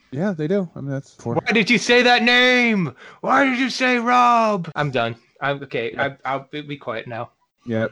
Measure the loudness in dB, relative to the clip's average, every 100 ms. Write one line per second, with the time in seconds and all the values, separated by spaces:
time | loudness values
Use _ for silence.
0 | _ -6 -4 -4 -2 -2 -2 -8 -8 -8
1 | -10 -10 -6 -4 -2 0 2 0 4 4
2 | 4 4 4 4 4 2 2 0 -2 -8
3 | -20 -10 0 2 2 0 -2 -2 0 0
4 | 2 4 4 4 2 0 -4 -4 -2 0
5 | -2 -4 _ _ -6 -6 -6 -6 -4 -4
6 | -6 -6 -6 -6 -8 -12 -12 -10 -8 -10
7 | -8 -10 -12 _ _ _ -4 -2 -2